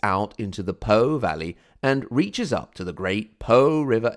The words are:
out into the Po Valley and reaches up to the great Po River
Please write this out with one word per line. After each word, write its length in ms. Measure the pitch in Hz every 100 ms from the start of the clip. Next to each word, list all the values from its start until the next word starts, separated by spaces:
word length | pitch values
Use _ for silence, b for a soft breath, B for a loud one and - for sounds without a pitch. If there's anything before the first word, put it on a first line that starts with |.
out 360 | 104 98 104 -
into 240 | 101 95
the 120 | 92
Po 420 | 90 107 107 135 151
Valley 400 | 92 78 82 - b b
and 240 | 135 135 -
reaches 420 | 123 196 247 180
up 220 | 95 -
to 100 | -
the 80 | 87
great 460 | 78 92 101 110 _
Po 420 | - 123 143 156
River 320 | 139 113 117